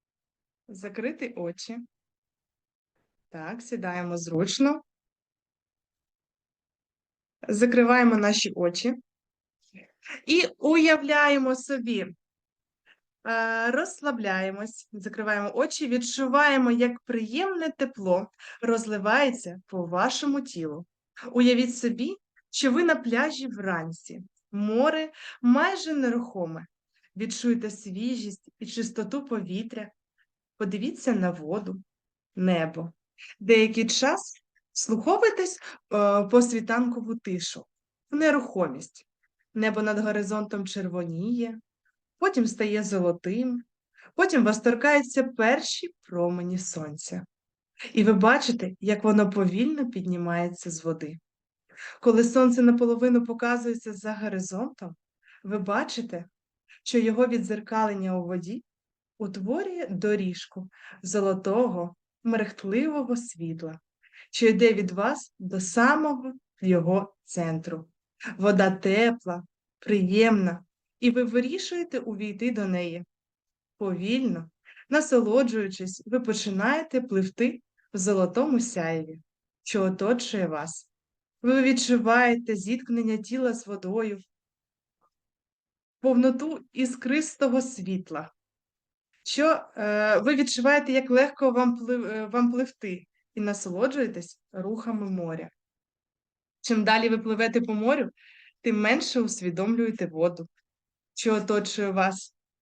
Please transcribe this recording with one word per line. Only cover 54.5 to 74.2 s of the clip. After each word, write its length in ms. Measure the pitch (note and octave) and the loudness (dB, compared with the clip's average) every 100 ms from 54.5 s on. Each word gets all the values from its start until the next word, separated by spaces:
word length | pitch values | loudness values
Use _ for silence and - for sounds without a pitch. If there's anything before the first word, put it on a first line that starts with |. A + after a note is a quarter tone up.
| F#3 C#4 - F3+ E3 _ _ _ _ | -6 -8 -10 -16 -16 _ _ _ _
ви 140 | F#3+ G3+ | -8 -6
бачите, 680 | F#3 G#3+ D#4 A#3+ A#3 F3 - _ _ _ _ _ | -2 -2 -2 -6 -8 -10 -14 _ _ _ _ _
що 160 | - A#3+ | -2 2
його 280 | A3+ A3 B3 | 2 2 2
віддзеркалення 920 | A#3 F#3 G#3 - A3 G#3+ G3 F#3+ F#3 | 0 -2 -6 -4 0 0 -2 -2 -2
у 80 | F3 | -4
воді 380 | F3+ E3+ A#3+ - _ _ _ _ - | -6 -6 -12 -14 _ _ _ _ -10
утворює 680 | G3+ F#3+ F#3+ D#4 G4 F4 C4+ | -8 -6 -4 -4 -4 -6 -6
доріжку 800 | F3+ G#3 G#3 F#3 F3 - F#3+ F#3 - - - | -2 0 0 -2 -6 -12 -14 -16 -18 -20 -14
золотого, 920 | F3+ G#3 G3 F#3+ G3 G#3+ B3 F3+ F3 - _ _ | -4 0 2 0 0 2 2 -2 -6 -10 _ _
мерехтливого 920 | A#3 A3+ G#3 - G3 A3 D#4 D4 B3 A#3+ | -2 0 -2 -6 -2 0 0 -2 -2 -4
світла, 640 | - E3 E3 D#3+ E3 D#3+ _ _ _ - - | -6 -10 -8 -8 -10 -14 _ _ _ -20 -12
що 160 | - A3+ | 2 4
йде 260 | G#3+ A#3 | 6 4
від 180 | G#3 F3+ | 4 -2
вас 420 | F3+ A3+ D4+ - - | -2 -2 -4 -10 -14
до 220 | F#3 F#3+ | -8 -6
самого 720 | F#3 A#3 B3 D#4 D4+ C4 C4 C4 _ _ | -2 4 4 4 0 -2 -8 -14 _ _
його 540 | F#3+ F3 E3 F#3+ G3 _ | 2 4 4 0 -2 _
центру. 680 | - F3+ E3 D#3+ E3+ E3 - _ _ _ A#3 - | -12 -6 -4 -6 -8 -12 -14 _ _ _ -14 0
Вода 340 | G3+ F#3+ F#3+ | 4 4 4
тепла, 720 | F#3+ F#3+ G3+ A#3 A#3+ F#3 F3 - _ _ _ | 2 2 4 2 0 -6 -8 -10 _ _ _
приємна, 840 | - G#3 F3+ G#3 A3+ G#3 F#3 F3 - _ _ _ | 0 2 4 4 6 4 2 -2 -10 _ _ _
і 120 | B3 | 2
ви 120 | A#3+ | 2
вирішуєте 760 | A#3+ A#3+ B3+ F#4 - F4 E4+ C4 | 2 0 0 -4 -6 -6 -4 -6
увійти 520 | A3+ G3+ G#3+ G3+ A#3+ | -6 -8 -8 -4 -4
до 140 | G#3+ G3 | -2 -2
неї. 400 | F3+ F3 E3+ F3 _ _ _ _ _ _ - | -2 -4 -8 -14 _ _ _ _ _ _ -8
Повільно, 720 | G3 F3 G3 C4 | -6 -4 -2 0